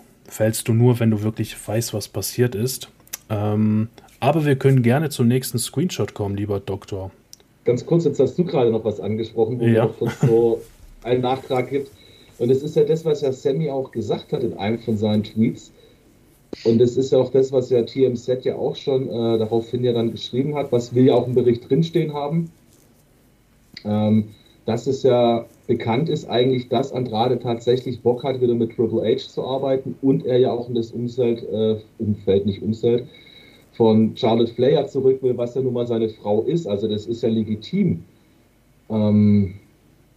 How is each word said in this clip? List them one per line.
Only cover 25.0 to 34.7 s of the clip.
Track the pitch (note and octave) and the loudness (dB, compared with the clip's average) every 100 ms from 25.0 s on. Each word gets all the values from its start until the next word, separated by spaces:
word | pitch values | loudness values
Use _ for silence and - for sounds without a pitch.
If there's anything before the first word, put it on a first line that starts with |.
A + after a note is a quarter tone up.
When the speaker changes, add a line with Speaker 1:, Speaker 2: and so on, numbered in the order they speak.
Speaker 2:
ja | C3 A#2+ A#2+ A#2 - _ - | 2 4 4 2 -2 _ -4
bekannt | A#2 A#2+ B2 D#3 | -2 0 0 0
ist | D3+ - | -2 -2
eigentlich, | B2 B2+ B2+ - | 0 2 0 -2
dass | B2 C3+ | -4 -2
Andrade | B2+ B2 G#2+ B2 B2 | -4 -4 -2 0 0
tatsächlich | B2 A#2 - B2+ - A#2+ | -4 -2 0 0 -2 -2
Bock | A#2 A#2+ | 0 0
hat, | C#3 B2+ | -2 0
wieder | B2 | 0
mit | A#2 A2 - | 2 0 0
Triple | A2+ G#2+ | -2 0
H | G#2 C3 - | 0 0 -4
zu | - | -8
arbeiten | B2 C3+ C#3 C3+ C3+ - | -4 -4 -2 -2 -4 -2
und | C3+ C3 - | 2 2 2
er | B2 | 2
ja | B2 | 2
auch | A#2 A#2+ | 0 -4
in | A#2 | -6
das | A2+ | -6
Umfeld, | A#2 A#2+ B2+ A#2+ A#2 | -6 -6 -2 -2 -2
äh, | - G#2+ A2 G#2+ - - | -4 -2 0 -2 -6 -6
Umfeld, | A2 G2+ - G2 G2+ | -4 -4 0 0 0
nicht | F#2+ | -2
Umfeld, | F#2 A2 A#2+ B2 - - - - - _ _ | -4 -2 0 0 -2 -18 -20 -20 -20 _ _
von | - A2+ A2 A2 - | 0 4 4 2 0
Charlotte | B2+ A#2 A#2 | 0 2 0
Flair | - B2+ | 0 2